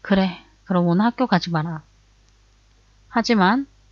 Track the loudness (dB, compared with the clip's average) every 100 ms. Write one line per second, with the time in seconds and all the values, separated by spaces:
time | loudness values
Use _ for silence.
0 | -2 0 0 -4 -18 _ -4 0 2 2
1 | 0 0 0 0 0 -4 -6 -10 -14 _
2 | _ _ _ _ _ _ _ _ _ _
3 | _ -4 0 2 2 0 -4 _ _